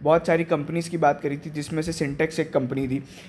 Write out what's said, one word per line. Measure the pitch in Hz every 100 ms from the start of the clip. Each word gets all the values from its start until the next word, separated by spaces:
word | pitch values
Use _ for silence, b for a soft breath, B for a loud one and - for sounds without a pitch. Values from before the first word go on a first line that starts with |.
बहुत | 143 165 185
सारी | 165
कंपनीज | 170 156 147 170 165
की | 165
बात | 147 143
करी | 143 143
थी | 160
जिसमें | 151 139 156
से | 160
Syntex | 160 143 143 160 -
एक | 147
कंपनी | 139 123 135 135
थी | 139 B B